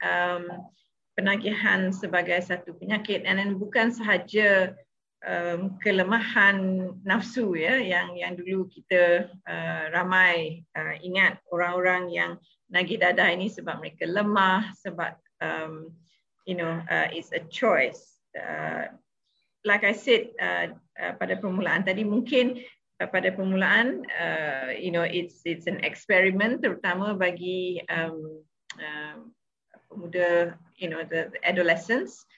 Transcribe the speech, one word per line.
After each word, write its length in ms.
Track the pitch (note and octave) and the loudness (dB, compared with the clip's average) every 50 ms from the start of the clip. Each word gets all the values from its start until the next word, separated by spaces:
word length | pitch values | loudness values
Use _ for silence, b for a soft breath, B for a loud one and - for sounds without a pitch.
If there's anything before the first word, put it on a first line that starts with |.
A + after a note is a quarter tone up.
| F3 | -4
um, 640 | F3+ F3 F3+ F3 F3+ F3+ F3 F3 F3 F3 F3+ F#3 - _ _ _ _ _ _ _ _ _ | -2 0 0 0 0 -2 -4 -6 -8 -10 -12 -14 -16 _ _ _ _ _ _ _ _ _
penagihan 800 | - G3 G3 G3 G#3+ A3 G#3+ G#3+ G3 G#3 G3+ F#3+ F#3+ F#3+ F#3 F#3+ | -2 0 0 0 0 0 -2 -2 0 2 2 2 2 2 0 -2
sebagai 480 | - G#3 F3 F3+ F3 F3 F3 F3 F3+ F3+ | -2 -4 0 0 0 2 2 0 -2 0
satu 320 | - F3+ F3 - F3 E3 | -2 -6 -6 -6 -12 -16
penyakit. 480 | - F3+ F#3+ G#3+ G#3 G#3+ - G3+ - - | -12 -4 -4 -4 -2 -2 -2 -4 -2 0
And 160 | F#3+ F#3+ G3 | 0 0 0
then 240 | G3 G3+ G3 F#3 G3+ | 0 0 -2 -2 -4
bukan 320 | G3 - A#3+ A3+ A#3+ A#3 | -2 0 2 2 2 0
sahaja, 800 | A3+ A3 G#3+ G3 F3 F3 - - G#3+ G#3+ G3+ G3 F#3+ F#3 F#3 - - - _ _ _ _ _ _ _ - | -2 0 0 0 0 0 0 0 4 4 6 6 6 4 2 -2 -10 -18 _ _ _ _ _ _ _ -8
um, 560 | F#3+ F#3 F3 F3 F3 E3+ F3 F#3+ G3 - - | -6 -4 -2 -2 -2 -4 -4 -4 -6 -6 -2
kelemahan 1120 | - G#3+ G3 F#3+ F3+ F#3 A3 A#3 A3 - - A3+ G3+ G3 G3 F#3+ F#3+ F#3+ F#3 F#3 F#3 F#3 - - - | 0 2 2 4 4 4 2 2 0 2 2 6 6 6 6 4 2 0 0 0 -2 -4 -8 -8 -2
nafsu, 480 | G3 F#3+ A#3 A#3+ - - C4 A3+ G3 F3 | 0 0 0 0 -2 -4 -2 -2 0 0
ya, 240 | D#3+ D#3 F3+ B3+ C4+ | 0 2 2 2 2
yang, 400 | A#3 F#3 F3+ F3 F3+ F3 F3+ F3 | 0 0 0 0 -2 -2 -6 -8
yang 160 | F3 F3+ F3+ | -8 -8 -8
dulu 320 | F3+ F3 F#3 F#3+ F#3+ F#3 | -8 -6 -4 -2 -2 -2
kita, 640 | F#3 - - - _ F#3+ F3+ F3 F3 F3 F3 - - - - - | -4 -8 -16 -4 _ 4 6 6 6 6 4 2 -2 -8 -14 -12
uh, 380 | E3+ E3+ E3 E3 E3 E3 D#3+ D#3+ D#3 E3 | -8 -8 -6 -4 -4 -4 -4 -6 -4 -2
ramai, 720 | F3 F3+ F#3 F#3 F#3 F#3 F3+ F3 E3+ D#3+ D#3 E3 E3+ - _ _ | -2 0 2 4 6 6 6 4 2 0 -4 -6 -10 -14 _ _
uh, 240 | D#3 D#3 D#3 D#3 D#3 | -6 -6 -6 -6 -8
ingat 400 | E3+ F3+ F3+ F#3+ F#3+ E3+ - - _ _ F3 | -8 -4 0 2 2 2 2 -2 _ _ -2
orang-orang 560 | E3+ F3 F3 F3+ F3+ F3+ F#3 F3+ F3+ F3+ F3 | 0 0 0 0 2 4 4 2 2 0 -2
yang 200 | E3+ E3+ E3+ E3+ E3+ - b b b b _ _ - | -2 -2 -4 -4 -4 -10 b b b b _ _ -2
nagih 240 | F3+ F3+ D#3+ A3 F#3+ | 0 0 0 0 2
dadah 320 | F3 F3+ - - - F3+ | 2 4 4 4 4 4
ini 160 | F3 F3+ F#3 | 2 2 -2
sebab 320 | G#3+ - - - E3 D3+ D3+ | -4 -4 -6 -8 -8 -8 -8
mereka 260 | D#3 D#3 D#3 - E3 E3 | -10 -14 -10 -6 -6 -2
lemah, 640 | F3+ G3+ G#3 G#3 G#3 G3+ F#3+ F#3 F#3 G3+ G#3+ F#3 F#3+ | 0 0 2 2 4 4 6 6 4 4 2 -2 -6
sebab, 400 | - _ F#3+ E3 F3 E3 - E3 - _ _ _ _ | -10 _ -10 -8 -6 -6 -6 -8 -10 _ _ _ _
um, 560 | E3 D#3+ D#3+ D#3+ D#3+ D#3+ D#3+ D#3 D#3+ E3 E3 E3+ _ _ _ _ _ _ _ _ _ | -6 -4 -4 -4 -6 -8 -10 -12 -14 -16 -18 -20 _ _ _ _ _ _ _ _ _
you 140 | F#3 F3+ F3 | -6 -4 -4
know, 240 | E3+ E3 E3 E3 E3 E3 | -2 -4 -4 -4 -4 -4
uh, 160 | E3 E3 D#3 - - | -2 -2 -2 -2 -4
it's 160 | E3 - - | -8 -10 -8
a 100 | - - D#3+ | -8 -8 -8
choice. 720 | - - - C4 A3 F3+ D3 C3 A#2+ - - - _ _ _ _ _ - | -8 -4 0 2 4 4 4 4 2 -2 -6 -16 _ _ _ _ _ -14
Uh, 560 | - - - D#2 D#2 D#2 D#2 D#2+ - - - - - _ _ _ _ _ _ _ _ _ _ _ _ - | -12 -8 -8 -6 -4 -4 -4 -4 -4 -6 -8 -10 -16 _ _ _ _ _ _ _ _ _ _ _ _ 0
like 240 | G#3 G3+ G#3 G#3+ | 0 2 4 4
I 80 | G3+ G#3+ | 2 0
said, 400 | - - C#4 A#3 - - - - - F#3 | 0 4 4 4 4 4 0 -6 -6 -4
uh, 320 | F3+ F3 - - E3+ - - _ _ _ - | -2 -2 -2 -2 -4 -6 -14 _ _ _ -8
uh, 160 | - - - | -8 -8 -6
pada 220 | - F#3 F#3 F#3+ F#3+ | -6 -4 -4 -4 -4
permulaan 480 | G3+ F#3+ F#3 F#3+ F#3 D#3+ C#3 - F#3+ | -2 -2 -2 -2 0 0 0 2 2
tadi, 180 | F#3+ F#3 G3+ A3 | 0 0 0 0
mungkin, 560 | G#3 G#3 B3+ A#3+ A#3+ D4 B3+ B3 C4 B3 B B B B B _ _ _ _ | 0 2 0 0 2 2 4 4 2 0 B B B B B _ _ _ _
uh, 80 | - - | -8 -2
pada 220 | - F#3 F3+ F#3 F#3 | -2 0 0 0 0
permulaan, 720 | G3 F#3+ F#3+ F#3+ F#3+ F#3 D#3+ G3+ A3 A#3+ B3+ - - - - - | 0 -2 0 2 2 2 4 4 4 4 2 0 -4 -8 -8 -6
uh, 600 | E3 E3+ E3 D#3+ D#3+ D#3 D3+ C3+ C3+ C3 B2+ - | -4 -4 -2 -2 -2 -2 -4 -4 -4 -6 -6 -8
you 160 | - E3+ F#3 | -6 -4 -2
know, 120 | E3+ E3+ E3+ | 0 0 0
it's, 400 | - E3+ F3+ E3 E3+ - _ _ | 0 0 -4 -4 -6 -10 _ _
it's 200 | E3+ E3 E3+ - | -6 -6 -4 -4
an 160 | F3 - - - | -6 -4 -4 -4
experiment, 800 | - - - - - G3+ F#3 F#3 F#3+ F#3+ F#3+ G#3 A3+ D#4 - - | -6 -6 -8 -2 4 4 6 6 6 4 2 2 0 0 0 0
terutama 520 | A3 F3 - - F#3 F3+ F#3 G3 G#3+ G#3 F#3 | -2 -2 -2 -2 -4 -2 -2 -2 -2 -2 0
bagi, 640 | F#3 F3+ F3 E3+ F3+ F3+ F#3 F#3 F#3 F3+ F3+ E3+ - - | 0 0 -2 -2 -6 -6 -4 -4 -4 -4 -6 -6 -6 -6
um, 520 | E3+ E3 E3 E3 D#3+ D#3+ D#3 D#3 D#3 - - _ _ _ _ _ - - | -4 -4 -4 -4 -6 -8 -10 -12 -14 -16 -20 _ _ _ _ _ -16 -14
um, 560 | D#3 D3+ D3+ D3+ D3+ D3+ D3+ D#3 D#3 - - _ _ _ _ _ _ _ - - _ _ | -12 -12 -10 -10 -12 -12 -14 -16 -20 -20 -20 _ _ _ _ _ _ _ -20 -20 _ _
pemuda, 640 | - - F3 E3+ F3 F3+ F3 F3 F3 E3+ F3 E3+ E3+ - - _ _ | -14 -12 -12 -6 0 0 2 4 4 4 4 2 -2 -8 -18 _ _
you 140 | _ F#3 E3 | _ -8 -6
know, 120 | D#3+ E3 D#3+ | -6 -8 -6
the, 280 | - E3 E3 - - - | -4 -2 -4 -4 -4 -6
the 80 | - - | -4 -2
adolescents. 840 | F3 F#3 F3+ F3 E3 E3 E3 - - A3+ C4+ F#4+ - - - _ b b | 0 2 4 4 4 4 2 2 0 0 0 0 -4 -8 -16 _ b b